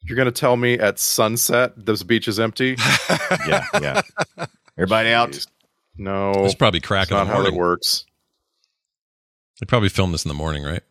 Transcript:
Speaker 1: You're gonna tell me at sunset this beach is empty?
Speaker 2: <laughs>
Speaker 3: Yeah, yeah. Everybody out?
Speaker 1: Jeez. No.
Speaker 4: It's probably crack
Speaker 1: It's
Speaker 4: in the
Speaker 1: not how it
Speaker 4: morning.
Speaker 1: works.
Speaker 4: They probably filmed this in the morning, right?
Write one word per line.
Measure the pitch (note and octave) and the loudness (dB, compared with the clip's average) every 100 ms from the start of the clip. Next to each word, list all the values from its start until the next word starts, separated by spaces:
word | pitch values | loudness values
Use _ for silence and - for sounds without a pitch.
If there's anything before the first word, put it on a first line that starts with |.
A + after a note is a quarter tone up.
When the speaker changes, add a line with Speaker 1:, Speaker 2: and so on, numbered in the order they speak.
Speaker 1:
You're | - A#2+ | -4 0
gonna | B2+ | 0
tell | B2 C3+ B2 | 2 2 4
me | A#2+ B2 | 2 2
at | G#2 - | 0 0
sunset | - - A2 A#2+ - B2 B2 - | -2 2 0 2 0 2 0 -2
this | G2 G#2 | -2 -2
beach | F2+ A2+ A2 | 0 0 0
is | G#2 | -2
empty? | A2+ - B2+ B2+ | -2 0 -2 0
Speaker 2:
<laughs> | B2 C3 - - - F#3 - | 0 0 0 -2 0 -2 0
Speaker 3:
Yeah, | G3 - G#3 | -2 0 -2
yeah. | D#3 - - - - - E3+ _ _ - | 0 -2 -4 -6 -8 -8 -14 _ _ -6
Everybody | F#2 A2+ A2+ | 0 2 4
out? | A#2 A#2+ | 2 2
Speaker 1:
Jeez. | C#2+ - _ _ _ _ - | -2 -14 _ _ _ _ -12
No. | G2 G2 G2 G2 G2 | -6 -2 0 2 2
Speaker 4:
It's | F#2+ | 2
probably | A#2+ F2 | 2 0
crack | - G2 | -2 -2
Speaker 1:
It's | F#2 | 2
Speaker 4:
in | G2 | 0
the | G2 | 2
Speaker 1:
not | |
how | G2+ | 2
it | |
Speaker 4:
morning. | G2 F2 | 0 0
Speaker 1:
works. | F2 F2 - - - _ _ _ _ _ _ _ _ _ _ _ _ _ _ _ | 0 0 -2 -4 -6 _ _ _ _ _ _ _ _ _ _ _ _ _ _ _
Speaker 4:
They | G#2 | -2
probably | A#2+ G2+ | 2 2
filmed | - F#2 | 2 0
this | D#2+ | -2
in | D#2+ | -4
the | D2 | -4
morning, | D#2+ D2 | -4 -4
right? | C#2+ E2+ _ | -6 -8 _